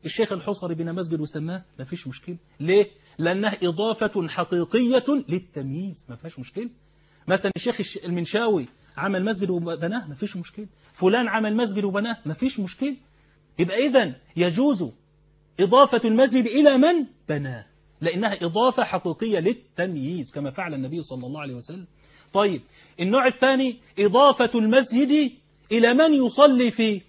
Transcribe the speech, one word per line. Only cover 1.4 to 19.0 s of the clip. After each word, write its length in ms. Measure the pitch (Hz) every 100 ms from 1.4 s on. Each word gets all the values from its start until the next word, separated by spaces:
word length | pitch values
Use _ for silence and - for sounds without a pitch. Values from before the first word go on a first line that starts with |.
| 156 185 180 -
ما 60 | 135
فيش 220 | 170 135
مشكلة. 300 | 123 - 175 _ _
ليه؟ 280 | 156 196 202 _ _ -
لأنها 400 | 165 190 208 202
إضافة 640 | 180 165 220 220 214 208 165
حقيقية 760 | - 175 180 165 220 240 254 254 285 147
للتمييز، 760 | 175 185 - 135 143 190 156 -
ما 60 | 117
فيهاش 240 | 165 151
مشكلة. 300 | 127 - 240 _ _ _ _ _ -
مثلًا 240 | 190 196 -
الشيخ 200 | 240 -
الش-، 180 | 196 - 170
المنشاوي 600 | 175 165 208 233 196 120 _ _ -
عمل 280 | 180 190 196
مسجد 240 | 202 190
وبناه، 580 | 180 170 165 170 226 165
ما 80 | 139
فيش 220 | 208 185
مشكلة. 280 | 170 - 208 _ _
فلان 340 | - 185 226 233
عمل 280 | 214 214 214
مسجد 280 | 240 202
وبناه، 340 | 202 196 220 226 147
ما 80 |
فيش 260 | 156 262 240
مشكلة. 360 | 185 - 269 262 _ _ _ _ _ -
يبقى 260 | 175 202 285
إذن 280 | 254 196 127 _ 160
يجوز 500 | 175 170 285 226 147 - _ _ _ _ _ -
إضافة 420 | 185 247 277 240 233
المسجد 400 | 220 269 247 233
إلى 320 | 247 294 262
من 280 | 302 349 254 _ -
بناه، 360 | 151 135 120 104 _ _ _
لأنها 440 | 165 175 220 202 170
إضافة 380 | 175 240 240
حقيقية 560 | 233 185